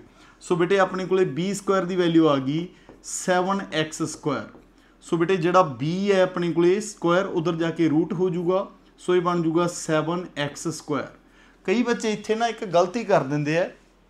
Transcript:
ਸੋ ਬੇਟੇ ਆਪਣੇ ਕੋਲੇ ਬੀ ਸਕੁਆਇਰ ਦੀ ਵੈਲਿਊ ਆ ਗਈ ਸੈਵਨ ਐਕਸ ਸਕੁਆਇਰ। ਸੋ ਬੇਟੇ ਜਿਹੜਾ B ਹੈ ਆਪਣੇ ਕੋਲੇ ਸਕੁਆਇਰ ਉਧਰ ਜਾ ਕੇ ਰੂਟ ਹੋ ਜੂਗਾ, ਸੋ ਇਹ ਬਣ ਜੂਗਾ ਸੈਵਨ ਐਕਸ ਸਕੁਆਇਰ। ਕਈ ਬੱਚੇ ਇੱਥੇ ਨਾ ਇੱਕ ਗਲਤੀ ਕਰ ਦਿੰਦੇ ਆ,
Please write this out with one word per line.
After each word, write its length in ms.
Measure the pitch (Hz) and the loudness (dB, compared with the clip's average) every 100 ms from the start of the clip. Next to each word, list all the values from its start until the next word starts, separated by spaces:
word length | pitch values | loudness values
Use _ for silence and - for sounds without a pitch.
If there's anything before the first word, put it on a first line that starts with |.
| - _ - _ | -12 _ -20 _
ਸੋ 140 | - 175 | -2 0
ਬੇਟੇ 240 | 175 196 | 2 4
ਆਪਣੇ 260 | 185 190 180 | 2 0 0
ਕੋਲੇ 200 | 185 175 | 2 2
ਬੀ 280 | 139 180 | 0 -4
ਸਕੁਆਇਰ 320 | 196 - 190 180 | -4 0 0 0
ਦੀ 100 | 185 | 0
ਵੈਲਿਊ 320 | 175 165 160 | 2 4 4
ਆ 100 | 139 | 2
ਗਈ 300 | 131 156 175 - - - | 0 -4 -6 -14 -20 -20
ਸੈਵਨ 580 | - - - 180 185 196 - | -12 -8 0 0 2 -2 -4
ਐਕਸ 300 | 156 156 - | -4 -4 -4
ਸਕੁਆਇਰ। 440 | 160 - 151 123 101 - _ _ _ _ | -8 -6 -4 -4 -8 -18 _ _ _ _
ਸੋ 160 | - 165 | -4 -2
ਬੇਟੇ 180 | 170 190 | 0 2
ਜਿਹੜਾ 240 | 170 180 170 117 | 4 4 4 0
B 60 | 147 185 202 | -4 -2 2
ਹੈ 100 | 190 | 2
ਆਪਣੇ 300 | 185 185 170 | 2 0 -2
ਕੋਲੇ 280 | 160 175 202 | 2 4 2
ਸਕੁਆਇਰ 440 | 208 - 170 175 196 | -2 -4 2 2 2
ਉਧਰ 300 | 180 165 165 | -2 -2 -2
ਜਾ 140 | 165 | -2
ਕੇ 180 | 160 160 | 0 2
ਰੂਟ 240 | 151 170 | 2 0
ਹੋ 160 | 175 185 | 0 -2
ਜੂਗਾ, 380 | 175 170 185 202 - _ _ | 0 0 -2 -2 -12 _ _
ਸੋ 180 | - 180 | 0 2
ਇਹ 60 | |
ਬਣ 200 | 175 175 | 2 0
ਜੂਗਾ 260 | 165 160 175 | 0 2 0
ਸੈਵਨ 580 | 170 - 156 151 180 175 - | -2 -2 0 0 -4 -6 -6
ਐਕਸ 300 | 143 - 170 | -8 -6 -8
ਸਕੁਆਇਰ। 400 | 156 - 135 - - _ _ _ _ - | -8 -6 -6 -6 -14 _ _ _ _ -2
ਕਈ 180 | 220 | 0
ਬੱਚੇ 280 | 240 233 220 | 0 0 -2
ਇੱਥੇ 240 | 208 208 220 | -4 -4 -2
ਨਾ 120 | 233 | -2
ਇੱਕ 160 | 220 214 | -4 0
ਗਲਤੀ 380 | 170 180 233 | 2 2 -2
ਕਰ 200 | 202 175 | 0 0
ਦਿੰਦੇ 340 | 135 147 147 165 | 2 -2 0 0
ਆ, 120 | 196 - _ _ _ | -2 -6 _ _ _